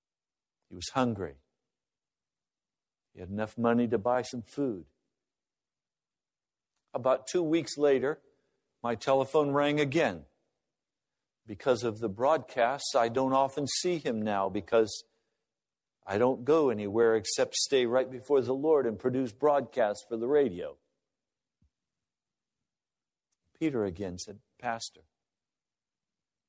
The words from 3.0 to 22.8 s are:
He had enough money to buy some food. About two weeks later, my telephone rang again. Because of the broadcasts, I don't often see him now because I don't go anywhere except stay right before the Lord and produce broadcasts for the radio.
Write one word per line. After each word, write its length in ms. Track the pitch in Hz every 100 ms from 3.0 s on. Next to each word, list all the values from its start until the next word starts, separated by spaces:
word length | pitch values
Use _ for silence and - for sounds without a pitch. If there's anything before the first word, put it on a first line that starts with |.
| _
He 80 | -
had 80 | 90
enough 300 | 104 110 -
money 320 | 117 117 117
to 80 | 113
buy 240 | 120 123
some 200 | 117 123
food. 440 | - - 135 92 76 _ _ _ _ _ _ _ _ _ _ _ _ _ _ _ _ _ _ _ _
About 340 | 131 127 131 -
two 160 | 180
weeks 340 | 156 165 156 143
later, 440 | 147 131 135 156 _ _ _ _ _ _
my 140 | 120 113
telephone 560 | 139 135 131 156 143
rang 300 | 143 147 147
again. 440 | 143 156 131 82 - _ _ _ _ _ _ _ _ _ _ _ 110
Because 380 | 101 135 117
of 160 | 117 107
the 80 | 113
broadcasts, 880 | 98 135 156 113 - 117 139 - 127
I 140 | 117
don't 240 | 123 131
often 340 | 135 135 151 135
see 300 | - 180 170
him 240 | 139 110
now 260 | 107 101 98
because 560 | 101 - 113 107 - - _ _ _ _ _ _ _ _ _ -
I 120 | 101
don't 260 | 123 123 120
go 240 | 160 139
anywhere 460 | 107 101 110 113 110
except 400 | 98 - 123 -
stay 320 | - 135 117
right 220 | 127 127
before 300 | 127 - 139
the 140 | 117
Lord 320 | 135 156 147 120
and 120 | 101
produce 360 | 127 131 123
broadcasts 720 | 104 151 143 123 - 107 104 -
for 100 | 113
the 100 | 120
radio. 500 | 147 127 87 73 69 _ _ _ _ _ _ _ _ _ _ _ _ _ _ _ _ _ _ _ _